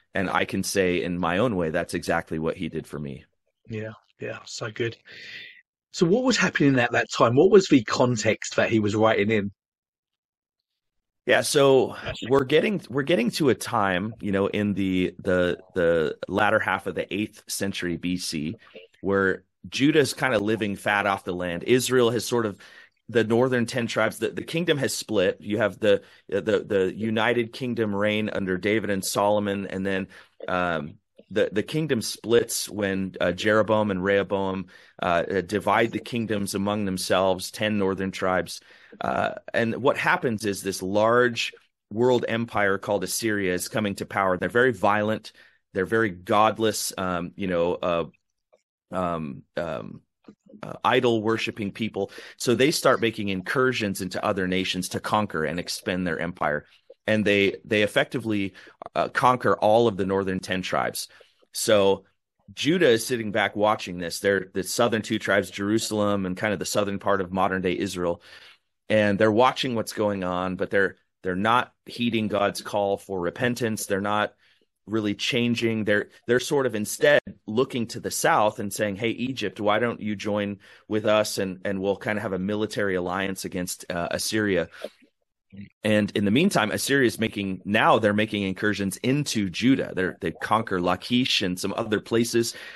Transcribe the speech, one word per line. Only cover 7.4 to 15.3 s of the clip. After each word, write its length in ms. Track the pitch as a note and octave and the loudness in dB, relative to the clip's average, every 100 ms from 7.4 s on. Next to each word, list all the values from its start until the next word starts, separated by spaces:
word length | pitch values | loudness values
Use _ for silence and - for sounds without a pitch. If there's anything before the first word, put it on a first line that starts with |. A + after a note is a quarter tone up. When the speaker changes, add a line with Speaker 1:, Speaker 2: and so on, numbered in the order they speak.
| F#3 | 8
Speaker 2:
was 160 | G3+ - | 8 8
the 160 | C#3 - | 4 4
context 720 | - B2 A#2 A2 - - - | 0 2 2 0 -2 -2 0
that 120 | G#2+ | 2
he 100 | A2 | 2
was 160 | G#2 G#2+ | 2 4
writing 360 | A2 G2 G2+ | 4 4 2
in? 200 | A2 G2+ - _ _ _ _ _ _ _ _ _ _ _ _ _ _ _ _ - | 0 -2 -8 _ _ _ _ _ _ _ _ _ _ _ _ _ _ _ _ 2
Speaker 1:
Yeah, 160 | A2+ | 2
so 540 | B2 D3 C#3 C3 F#2+ - - - G#2+ | 4 4 8 6 4 -2 -10 -6 2
we're 140 | C#3 | 4
getting, 400 | B2+ D#3 A3+ G3 - | 4 2 2 -2 -4
we're 140 | C3 | -4
getting 300 | C3+ F#3 A#3+ | 0 2 0
to 180 | - C#3+ | 2 2
a 60 | G#2 | 2
time, 580 | - A#2 G2 F2+ G#2+ - | 0 0 2 0 -4 -6
you 100 | G2+ | -2
know, 140 | G2 G2 | 0 0
in 300 | G#2 G#2 F#2+ | 0 -2 0
the, 400 | F#2+ F#2 F2+ - | 0 2 0 -2
the, 400 | G2 | 0